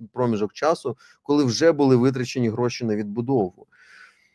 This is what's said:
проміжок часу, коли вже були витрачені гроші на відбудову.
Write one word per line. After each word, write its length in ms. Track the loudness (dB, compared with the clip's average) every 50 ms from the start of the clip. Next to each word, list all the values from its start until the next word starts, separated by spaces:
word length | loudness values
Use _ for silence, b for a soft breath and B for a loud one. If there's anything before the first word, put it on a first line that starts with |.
| -20 -14 -6
проміжок 400 | -4 -2 -2 0 -2 -4 -4 -6
часу, 440 | -2 0 0 0 0 -4 -8 -10 b b b b b b
коли 200 | 0 2 2 2
вже 280 | 2 2 2 2 2
були 240 | 4 4 4 4 4
витрачені 540 | 4 4 2 0 -2 -6 -6 -4 -2 -2 -2
гроші 360 | -2 -2 -4 -4 -4 -4 -4
на 100 | -4 -2
відбудову. 720 | -4 -4 -6 -6 -6 -4 0 0 0 0 -2 -6 -14 -20 _ b b b b b b b b b b b b